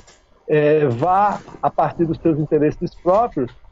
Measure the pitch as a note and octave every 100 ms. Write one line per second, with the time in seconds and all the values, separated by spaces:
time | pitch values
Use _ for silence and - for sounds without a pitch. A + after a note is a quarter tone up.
0 | - - _ _ - D3+ D3 D#3 D3 A#2
1 | E3+ F#3 G3+ - - - C#3+ - D#3 -
2 | E3 E3 E3 D3+ D3+ D#3 D3+ - E3 -
3 | E3+ G3 A#3+ - A#2+ - -